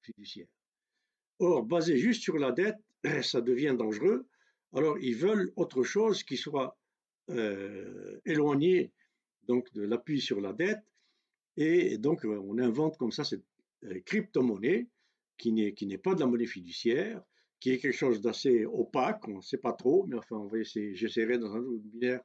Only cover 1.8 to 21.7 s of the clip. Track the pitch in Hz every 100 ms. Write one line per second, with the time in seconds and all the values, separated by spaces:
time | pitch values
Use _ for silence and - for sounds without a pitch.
1.8 | 160 123 214 233 - 160 135 123 208 214
2.8 | _ _ 151 147 120 123 117 127 147 120
3.8 | 110 107 170 247 - _ _ _ _ 139
4.8 | 156 143 127 113 180 214 180 - 160 131
5.8 | 120 202 220 185 - 131 147 147 127 -
6.8 | _ _ _ _ - 120 107 98 98 98
7.8 | 98 98 98 101 - 151 147 139 170 185
8.8 | - _ _ _ _ _ - 123 120 107
9.8 | 104 120 - 139 - 101 98 107 185 214
10.8 | - _ _ _ _ _ _ - 156 180
11.8 | - 107 131 170 110 104 98 113 123 117
12.8 | 156 156 117 - - 95 - _ _ _
13.8 | 101 92 - 208 - 151 127 95 120 214
14.8 | 240 _ _ _ _ - 117 110 104 98
15.8 | 101 95 190 180 127 120 117 95 87 -
16.8 | 117 135 208 208 - _ _ _ 127 127
17.8 | 139 - 135 110 113 107 139 120 110 113
18.8 | 113 135 156 214 117 95 - 135 117 -
19.8 | 123 175 185 117 - 110 101 110 104 110
20.8 | 104 95 110 113 110 123 110 110 127